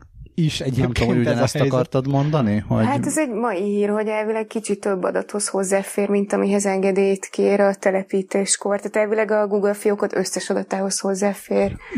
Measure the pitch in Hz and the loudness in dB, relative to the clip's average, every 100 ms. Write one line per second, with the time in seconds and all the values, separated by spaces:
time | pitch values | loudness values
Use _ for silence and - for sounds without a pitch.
0 | - - - - 160 - 135 120 123 117 | -12 -20 -10 0 0 0 -4 0 0 2
1 | 120 123 120 120 120 151 139 131 123 135 | 2 2 2 2 0 2 2 2 0 0
2 | 131 139 143 151 113 104 - 117 110 - | 0 0 2 2 2 0 0 0 2 0
3 | - 311 302 214 240 185 202 202 208 208 | 0 0 -2 0 -2 -2 -2 0 0 0
4 | 214 214 214 220 220 226 208 202 208 190 | 0 -2 -2 -2 -4 -6 -4 -2 -2 0
5 | 180 185 196 208 208 196 190 196 196 - | 0 -2 -4 -6 -4 -2 0 0 -2 -2
6 | 202 202 202 202 196 202 196 190 196 190 | 0 0 0 0 2 2 0 0 2 2
7 | 196 196 - - 196 202 202 196 202 190 | 2 0 -4 0 2 4 2 2 0 0
8 | 190 196 190 202 196 - 202 202 208 214 | 0 -2 0 -2 0 -2 -2 -2 -2 0
9 | 214 214 214 214 208 208 202 202 214 202 | 0 0 2 2 2 2 0 0 0 0
10 | 196 190 185 - - 196 196 190 196 190 | 0 -2 -2 -4 -2 -4 -2 -4 -2 -2
11 | 196 196 202 196 - 202 196 - - | -2 0 -2 -2 -2 0 0 -2 -8